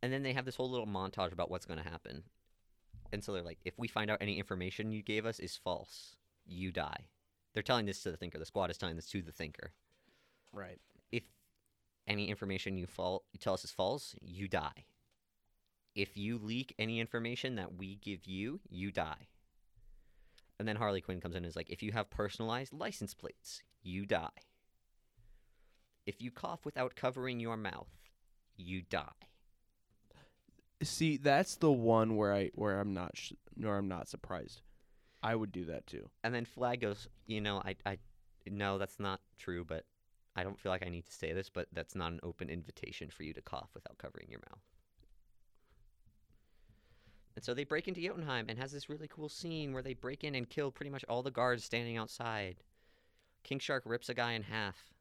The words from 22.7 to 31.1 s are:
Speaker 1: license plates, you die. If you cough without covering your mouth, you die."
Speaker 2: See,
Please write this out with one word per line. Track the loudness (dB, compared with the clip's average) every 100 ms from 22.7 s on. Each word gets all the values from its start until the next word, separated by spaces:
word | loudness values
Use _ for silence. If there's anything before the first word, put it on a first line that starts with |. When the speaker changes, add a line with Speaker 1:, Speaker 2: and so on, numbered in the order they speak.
Speaker 1:
license | -4 -4 -2 -6
plates, | -6 -10 -10 -14 -14 -14 _
you | -6 -4 2
die. | 2 2 -8 -20 _ _ _ _ _ _ _ -20 -20 -20 _ -20 _ _ _ -10
If | -6
you | -8
cough | -6 -4 -4 -6
without | -2 -2 2
covering | 0 2 -2 0
your | 0 0
mouth, | -2 -4 -10 -16 -20 -20 _ -20 _ -14
you | -4 -4
die." | 0 -2 -2 -12 -20 -20 -20 -20 _ _ _ _ _ -20 -20 _ _ -20 _ _
Speaker 2:
See, | -2 4 6